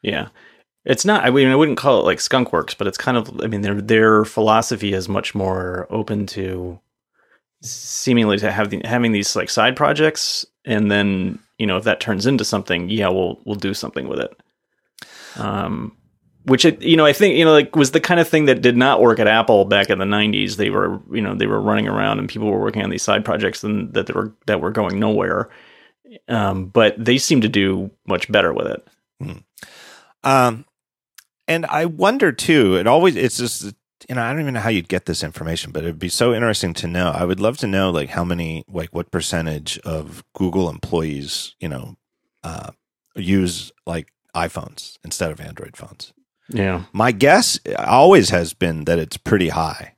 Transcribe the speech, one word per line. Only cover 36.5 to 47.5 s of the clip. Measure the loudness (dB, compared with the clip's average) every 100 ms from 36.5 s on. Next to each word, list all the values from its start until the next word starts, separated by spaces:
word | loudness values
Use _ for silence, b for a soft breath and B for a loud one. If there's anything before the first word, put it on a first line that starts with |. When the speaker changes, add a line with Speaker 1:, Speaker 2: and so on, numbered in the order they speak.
| 0 -2 -4
Speaker 2:
to | -6
know. | -2 -2
I | -2
would | -2 0
love | 0 -2
to | -2
know, | 0 0
like, | 0 -4
how | -4
many, | -4 -4 -4 -8 -10
like, | -10 -8
what | -8 -6
percentage | -6 -4 -4 -4 -6 -10 -12
of | -8 -10 -10 -18 -20
Google | -4 -2 -2 -4
employees, | -6 -4 -4 -4 -8 -8 -10 -12 _
you | -10
know, | -10 -14 -20 _ _ _ _
uh, | -14 -14 -14 -20 _ _ _ -10
use, | 0 0 0 -4 -12 _ -10
like, | -10 -10 _ _ -6
iPhones | -6 -6 -14 -16 -20 -20
instead | -14 -6 -6
of | -6
Android | -14 -16 -18 -18
phones. | -20 -20 -20 _ _ _ _
Speaker 1:
Yeah. | -4 -2 -2 -6
Speaker 2:
My | 0 0
guess | 4 6 6 4